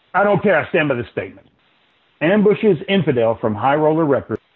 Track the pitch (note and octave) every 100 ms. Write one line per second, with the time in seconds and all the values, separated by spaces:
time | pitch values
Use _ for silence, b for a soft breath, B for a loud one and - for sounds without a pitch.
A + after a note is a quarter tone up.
0 | _ F3+ G3+ G3 G3+ D#3+ B2 F3+ D3+ B2
1 | A#2 - G2 - _ _ _ _ _ _
2 | _ - D#3 G#3+ G#3 G3+ A3 D#3+ - G3
3 | D#3+ A#2+ A2+ A2+ A#2 G#2 B2+ D3 D3+ D#3
4 | D#3 B2 - A2 _